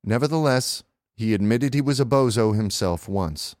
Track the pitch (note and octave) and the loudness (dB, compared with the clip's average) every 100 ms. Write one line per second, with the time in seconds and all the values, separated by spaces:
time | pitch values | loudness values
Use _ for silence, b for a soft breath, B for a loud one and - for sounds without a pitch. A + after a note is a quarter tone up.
0 | G2+ A#2 C#3+ D#3+ D3+ B2+ - - _ _ | 0 0 2 2 2 2 0 -8 _ _
1 | _ - A2 G#2 G2+ A#2 C3+ C#3 C#3 C3+ | _ -6 -2 0 2 2 2 0 0 0
2 | B2+ C#3 B2+ A2 A2 G#2+ G#2 - F#2+ E2+ | 2 2 2 2 2 0 -2 -2 -2 -4
3 | - G2 E2+ D#2 - - | -4 -4 -4 -6 -12 -16